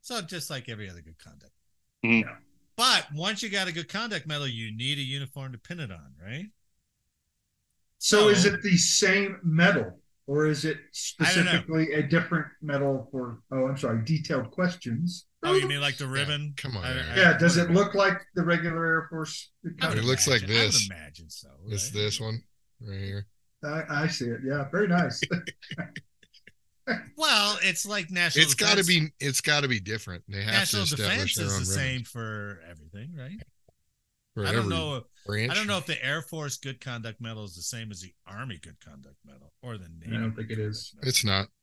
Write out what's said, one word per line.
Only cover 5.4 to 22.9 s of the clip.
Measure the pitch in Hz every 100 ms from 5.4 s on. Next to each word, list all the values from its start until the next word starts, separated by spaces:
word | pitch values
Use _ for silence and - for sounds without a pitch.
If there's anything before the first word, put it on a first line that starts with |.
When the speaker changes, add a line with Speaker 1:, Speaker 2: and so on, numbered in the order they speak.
| 135
Speaker 1:
to | 120
pin | - 175
it | 135
on, | 87 69 65
right? | 92 131 208 _ _ _ _ _ _ _ _ _ _ _ _ _ _ _
Speaker 3:
So | - 208 214
is | 196
Speaker 1:
So | 175
Speaker 3:
it | 170
the | 208 175
same | - - 190 196 196 180
medal, | 170 160 180 170 101 - _ _ -
or | 143 151
is | 147 156
it | 151 - - - -
Speaker 1:
I | 165 180
don't | 180
know. |
Speaker 3:
specifically | 156 - 160 160
a | 156
different | 143 165 - 165 - _
medal | 151 139 139 135 117
for, | 131 120 113 _
oh, | 135 131
I'm | 139
sorry, | 131 113
detailed | 110 156 - 147 113
questions? | - 180 - 123 117 175 180 - _
Speaker 1:
Oh, | 330
you | 381 -
mean | 143
like | 143 135
the | 139
Speaker 4:
Yeah, |
Speaker 1:
ribbon? | 135 143 147 147 139
Speaker 4:
come | 143 110
on, |
Speaker 1:
I, | 127
Speaker 4:
Aaron. | 127 -
Speaker 1:
I, | 190
Speaker 3:
Yeah, | 180 -
does | 170 175
it | 170
Speaker 1:
whatever. | 180
Speaker 3:
look | 202 196
like | 190 180 -
the | 180
regular | 170 170 165 165 165
Air | 160 160
Force | 160 156 - - _ 170 -
Speaker 1:
I | 160
would | 110
Speaker 4:
It |
looks | 117 131 -
like | 123
Speaker 1:
imagine, | 95 113
I | 110
would |
Speaker 4:
this. | 98 98
Speaker 1:
imagine | 87 76 78 80
so, | - - 67 98
Speaker 4:
It's | 101 -
Speaker 1:
right? |
Speaker 4:
this | 104 107 -
one | 110 113 - _ _ _
right | 107